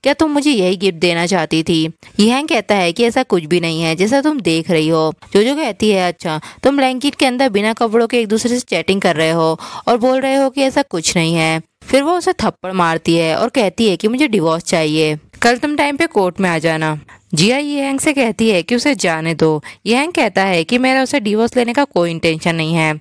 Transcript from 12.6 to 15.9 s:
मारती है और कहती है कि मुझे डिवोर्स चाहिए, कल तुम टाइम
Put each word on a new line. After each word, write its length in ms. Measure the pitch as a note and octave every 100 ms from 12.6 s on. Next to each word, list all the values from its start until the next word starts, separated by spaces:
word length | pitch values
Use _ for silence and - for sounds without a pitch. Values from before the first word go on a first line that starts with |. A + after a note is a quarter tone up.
| F3+
मारती 440 | F#3+ E3+ E3 E3 E3
है 200 | E3 D#3+
और 140 | A3+
कहती 380 | C#4 G3+ F3+ A3+
है 60 | E3+
कि 100 | G#3+
मुझे 200 | B3 D4+
डिवोर्स 360 | G#3+ D#3+ E3
चाहिए, 540 | - F3 D#3 D#3 D#3 D3+ - -
कल 160 | A#3+ B3
तुम 180 | D4+ D4
टाइम 220 | C#4+